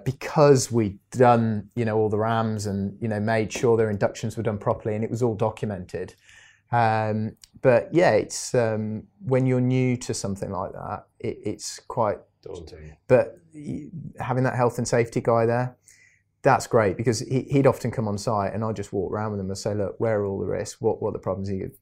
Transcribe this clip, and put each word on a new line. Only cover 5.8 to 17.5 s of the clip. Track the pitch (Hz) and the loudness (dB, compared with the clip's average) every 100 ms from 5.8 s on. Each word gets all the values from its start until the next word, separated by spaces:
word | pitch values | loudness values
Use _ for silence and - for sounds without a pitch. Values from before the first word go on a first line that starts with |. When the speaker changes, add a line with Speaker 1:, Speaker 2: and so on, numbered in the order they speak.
| 90 85 92 - _ - - _ _ | -8 -10 -10 -14 _ -20 -20 _ _
Speaker 1:
Um, | 120 113 110 107 107 110 - - - | 2 2 2 0 -2 -4 -8 -20 0
but | 135 117 - | 4 4 4
yeah, | 160 170 | 2 4
it's, | 107 - - - | 4 0 -6 -2
um, | 127 113 110 107 107 - _ | 0 2 0 -4 -8 -10 _
when | 175 127 131 | 0 2 4
you're | 127 | 2
new | 123 127 127 123 | 2 2 2 0
to | - | -4
something | 110 101 98 98 | -6 -6 -6 -6
like | 92 95 | -6 -8
that, | 92 92 95 - _ | -8 -10 -10 -12 _
it, | 113 - | -10 -6
it's | 104 101 - - | -8 -8 -10 -14
quite | - - 110 90 - _ | -8 -2 0 -2 -8 _
Speaker 2:
Daunting. | 98 90 80 78 78 76 - | -16 -14 -14 -18 -20 -20 4
Speaker 1:
But | 127 110 - _ | 4 4 -6 _
y-, | 151 147 127 147 151 135 - | -16 -10 -10 -10 -14 -16 -10
having | 120 127 | -4 0
that | 127 | 0
health | 123 120 120 | 2 0 0
and | 113 | 0
safety | 120 117 127 | 0 0 -2
guy | 120 117 113 | 2 2 2
there, | 120 123 - _ _ _ _ _ _ | 0 -2 -8 _ _ _ _ _ _
that's | 143 120 - | 2 2 4
great, | 120 104 87 | 4 4 2
because | 117 110 | 0 0
he, | 123 131 - | -2 -2 2